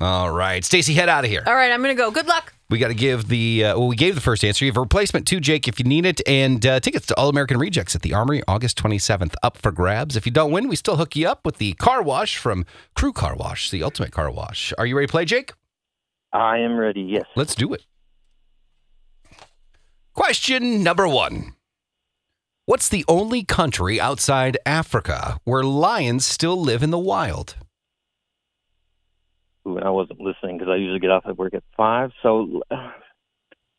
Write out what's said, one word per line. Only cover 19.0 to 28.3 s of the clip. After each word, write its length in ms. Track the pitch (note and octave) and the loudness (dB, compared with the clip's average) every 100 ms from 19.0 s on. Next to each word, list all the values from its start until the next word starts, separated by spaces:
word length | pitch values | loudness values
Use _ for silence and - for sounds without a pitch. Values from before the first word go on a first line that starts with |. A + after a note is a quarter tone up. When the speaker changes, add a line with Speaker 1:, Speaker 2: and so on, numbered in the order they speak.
| _ _ _ - - _ _ _ _ _ _ | _ _ _ -20 -20 _ _ _ _ _ _
Speaker 1:
Question 680 | - F4+ - - C4 B3 G#3+ | 0 0 0 0 0 0 2
number 240 | E3+ F3 F#3 | 2 2 2
one. 460 | B2+ C#2 A1+ A#1 - _ _ _ _ _ _ _ _ _ _ - | 2 0 -4 -10 -16 _ _ _ _ _ _ _ _ _ _ 0
What's 240 | B3 - | 0 2
the 160 | G3 D3 | 0 4
only 380 | E3+ A3 B3 F#3+ | 2 2 -2 0
country 520 | - D#3 - F#2 G#2+ | 0 0 0 -2 0
outside 560 | A#2 C#3 - C3+ C3 C#3 C3+ | 0 0 2 2 2 0 0
Africa 760 | D#3+ D#3 A#2 - C2+ - - - | -2 0 -2 -2 -4 -4 -6 -2
where 180 | C3 | 0
lions 640 | C3+ C#3 F3 A3+ B2 B2 - | 0 2 2 2 0 0 -2
still 340 | - E3 F#3 | -2 0 0
live 240 | D3 A#2 | 0 0
in 80 | D3+ | 0
the 80 | F3 | 0
wild? 560 | F#3+ G3 C3+ C#2 - - - _ _ _ _ _ _ | 0 0 -2 -6 -10 -14 -20 _ _ _ _ _ _